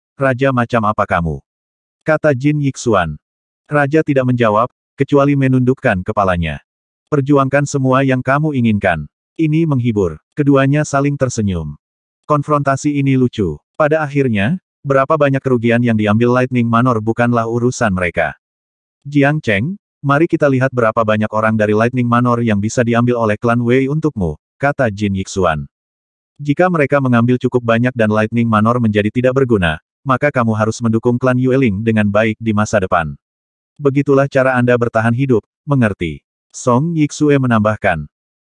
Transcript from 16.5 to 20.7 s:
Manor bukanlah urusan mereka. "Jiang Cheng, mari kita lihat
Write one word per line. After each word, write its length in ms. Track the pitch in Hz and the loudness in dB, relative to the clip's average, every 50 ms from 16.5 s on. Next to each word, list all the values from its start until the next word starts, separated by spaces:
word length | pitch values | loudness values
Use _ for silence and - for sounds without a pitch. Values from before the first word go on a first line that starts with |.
| 131 123 117 | 0 -2 0
Manor 320 | 117 113 117 120 131 123 110 | 0 2 2 2 2 0 0
bukanlah 480 | 107 113 113 - 120 120 120 120 113 | -2 -2 -2 0 0 0 0 0 -2
urusan 480 | 113 117 120 117 123 123 - 127 110 92 | -2 -2 -2 -2 -2 -2 0 -2 -2 0
mereka. 400 | 90 90 87 85 - 82 73 69 - _ _ _ _ _ _ _ _ _ _ _ _ - | -2 -2 -4 -2 -2 -4 -4 -6 -10 _ _ _ _ _ _ _ _ _ _ _ _ -10
"Jiang 320 | 139 143 147 135 139 147 156 | -4 0 2 2 2 2 0
Cheng, 400 | - - 107 98 110 160 196 202 _ _ _ _ - | -2 -2 -2 0 -2 -4 -6 -8 _ _ _ _ -2
mari 240 | 139 139 143 165 | 0 0 2 2
kita 240 | 175 - - 151 143 | 0 0 2 2 2
lihat 240 | 135 127 127 131 | 2 2 0 -2